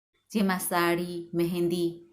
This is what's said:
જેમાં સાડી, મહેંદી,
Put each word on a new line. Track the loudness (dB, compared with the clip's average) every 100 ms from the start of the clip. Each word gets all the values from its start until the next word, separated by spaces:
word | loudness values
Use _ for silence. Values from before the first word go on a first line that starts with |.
| _ _ -6
જેમાં | 0 0 0 -2
સાડી, | 0 2 0 -2 -8 -4
મહેંદી, | 0 0 2 0 2 0 -4 -14